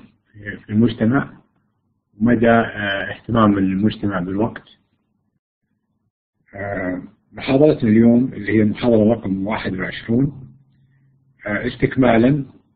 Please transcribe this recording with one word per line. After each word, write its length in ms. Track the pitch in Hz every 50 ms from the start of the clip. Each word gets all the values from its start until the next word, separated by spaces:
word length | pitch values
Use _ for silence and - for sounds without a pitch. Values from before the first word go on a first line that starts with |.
| - - _ _ _ _ _
في، 240 | 104 101 104 95
في 140 | - - -
المجتمع، 720 | 107 107 117 120 113 - 113 110 127 135 - - - - _ _ _ _ _ _ _ _ _ _ _ _ _ _ _ -
ومدى، 300 | 107 117 120 110 117 117
آه، 640 | 117 113 110 - - 104 104 101 - - 92 98 -
اهتمام 440 | - - - 113 117 110 104 101 101
المجتمع 640 | 95 95 95 95 104 107 104 - - 101 98 92
بالوقت. 440 | 87 92 95 101 113 117 - - - _ _ _ _ _ _ _ _ _ _ _ _ _ _ _ _ _ _ _ _ _ _ _ _ _ _ _ _ _ _ _ _ _ _ _ _ _ -
آه، 480 | 98 98 101 101 98 95 90 90 - - - - _ _ _ -
محاضرتنا 580 | 107 - - 135 135 151 156 143 - 123 110
اليوم، 420 | 107 113 117 117 120 120 131 127 -
اللي 200 | 101 101 101 104
هي 100 | 110 107
المحاضرة 500 | 104 101 - 120 120 117 110 104 104 117
رقم 320 | 107 - 98 95 95 95
واحد 280 | 104 110 104 - 113 92
وعشرون، 720 | 92 90 87 90 - - - 117 120 143 151 - - - - - _ _ _ _ _ _ _ _ _ _ _ _ _ _ _ _ _ -
آه، 200 | 104 104 104 -
استكمالاً 800 | 123 - - - - - 123 131 120 117 110 117 127 147 147 131 - - _ _ _ _